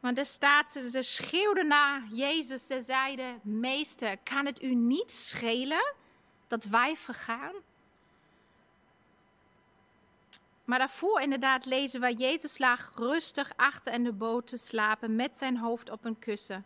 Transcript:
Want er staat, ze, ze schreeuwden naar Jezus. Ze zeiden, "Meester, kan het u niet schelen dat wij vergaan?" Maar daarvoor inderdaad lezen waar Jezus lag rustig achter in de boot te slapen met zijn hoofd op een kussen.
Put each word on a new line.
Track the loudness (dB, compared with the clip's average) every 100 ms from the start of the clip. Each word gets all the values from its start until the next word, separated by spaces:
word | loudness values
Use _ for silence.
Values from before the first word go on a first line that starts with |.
Want | 2 2
er | 0
staat, | 4 6 6 4
ze, | -4 -4
ze | -2
schreeuwden | -2 -2 0 2 4 4 6
naar | 6 4 2 -4
Jezus. | -2 0 0 -2 -6 -4
Ze | -6
zeiden, | 0 0 0 -4 -8 -8
"Meester, | -4 -2 0 -2 -2 -4 -4 -4
kan | -4 -2 -2
het | -4
u | 0
niet | 2 4 2 0
schelen | -2 -4 -2 -2 0 0 0 0 -2 _ _ _ _ _
dat | -6
wij | 0 2 2 0
vergaan?" | -8 -10 -6 -6 -6 -12 -18 _ _ _ _ _ _ _ _ _ _ _ _ _ _ _ _ _ _ _ _ _ _ _ _ _ _ -20 _ _
Maar | -2 0
daarvoor | 0 0 2 4
inderdaad | 2 2 2 2 2
lezen | 0 0 0
waar | 0
Jezus | 2 0 0 -4 2
lag | 2 2 -2
rustig | -4 0 0 -2 -4 -4 2
achter | 2 2 -6
in | -2
de | -2
boot | -2 -2 -2 -4
te | -10
slapen | -4 0 0 0 0 0
met | -2 -4
zijn | -2 -2
hoofd | -2 -4 -6
op | -10
een | -8 -8
kussen. | -6 -6 -6 -10